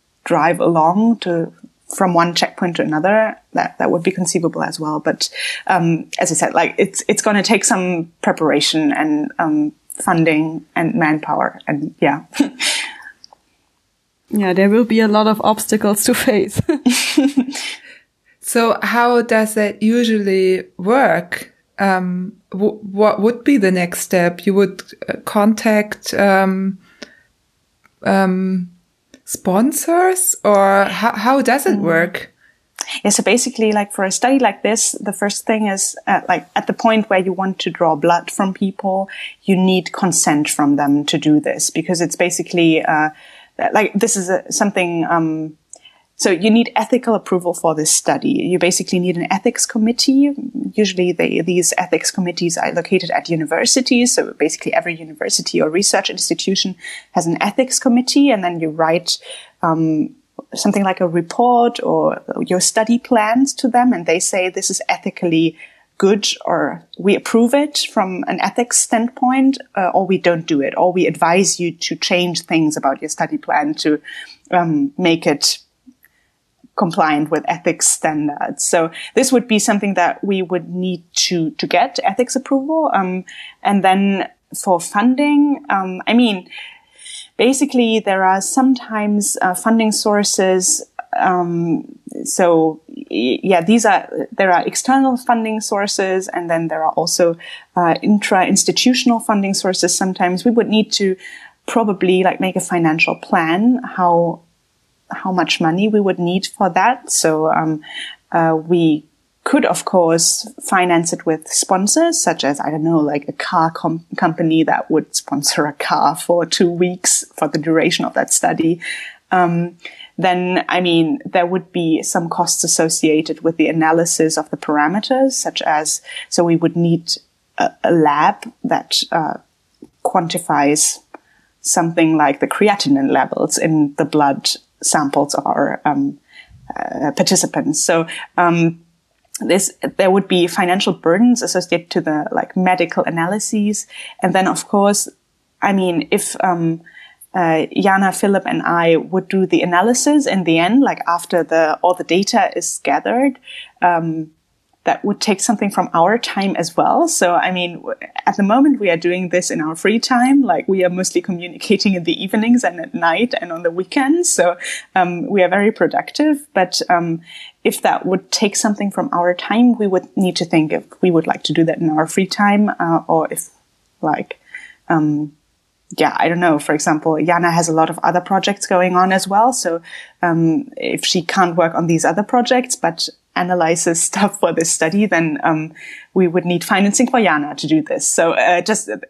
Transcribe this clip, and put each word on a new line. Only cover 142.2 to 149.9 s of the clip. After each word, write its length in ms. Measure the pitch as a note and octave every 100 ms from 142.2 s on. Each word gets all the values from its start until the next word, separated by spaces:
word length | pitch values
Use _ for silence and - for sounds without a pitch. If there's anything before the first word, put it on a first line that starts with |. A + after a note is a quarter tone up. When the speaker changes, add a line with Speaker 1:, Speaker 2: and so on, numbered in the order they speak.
| D3+
Speaker 1:
like, 260 | - - -
medical 460 | F#3 F#3 E3+ -
analyses. 800 | - E3+ E3+ G#3 - A3 G#3 G#3 - - - -
And 100 | F#3+
then, 140 | F#3 F#3
of 200 | F3+ -
course, 400 | G#3 G3+ G3+ - - _ _ _ -
I 120 | G3
mean, 340 | G3 F#3 E3+ -
if, 240 | F3 - -
um, 380 | F#3 F3 E3 E3 - - - _ -
uh, 340 | F#3+ E3 D#3+ D3 -
Jana, 360 | G3 F#3+ G3
Philip, 320 | F3+ G3+ G3 F#3
and 160 | E3+
I 320 | E3+ E3+ E3+ D#3+
would 320 | - F#3 F#3
do 180 | G3 F#3
the 160 | -
analysis 640 | F#3 F3 G#3